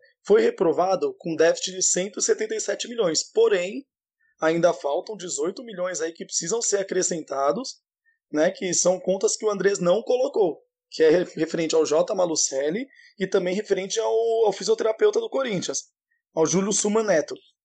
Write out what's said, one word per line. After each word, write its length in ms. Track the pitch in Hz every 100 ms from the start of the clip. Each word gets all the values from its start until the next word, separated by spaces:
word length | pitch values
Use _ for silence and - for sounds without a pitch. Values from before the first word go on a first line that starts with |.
| _ _
Foi 160 | - 214
reprovado 760 | 233 - 170 143 180 185 143 -
com 160 | 175
déficit 380 | 156 165 175 190
de 100 | 185
cento 380 | - 180 202 -
e 20 |
setenta 320 | - 214 214
e 60 | 220
sete 280 | - 202 -
milhões, 400 | 240 180 156 -
porém, 520 | - 440 269 180 254 - _ _ _ _ _
ainda 320 | 160 170 170
faltam 440 | - 139 156 190 208
dezoito 480 | 175 139 165 240
milhões 360 | 240 180 180 165
aí 120 | 160
que 120 | 165
precisam 380 | 185 - 170 226
ser 140 | 233 196
acrescentados, 1040 | 196 185 170 170 - 135 139 196 269 - _ _ _ _ _
né? 200 | 151 170
Que 200 | 190 185
são 280 | 165 175 185
contas 360 | 180 190 208 -
que 80 |
o 60 | 214
Andrés 300 | 202 190 196
não 200 | 175 196
colocou, 580 | 220 247 277 233 180 - _ _ _
que 100 | -
é 80 | 156
re-, 220 | 170 170
referente 400 | - 160 170 160
ao 100 | 160
J 300 | 147 151 175
Malucelli 720 | 165 180 151 - 135 147 202 269 _ - -
e 80 | 190
também 260 | 196 180
referente 460 | 190 208 185 190 220
ao, 480 | 220 220 226 226 214
ao 60 |
fisioterapeuta 640 | 196 196 220 220 220 208 233
do 100 | 226
Corinthians, 520 | 269 262 185 - 139 - _ _ _ _
ao 120 | - 156
Júlio 260 | 175 196
Suman 300 | 202 208 220
Neto. 320 | 214 165 - 156 - _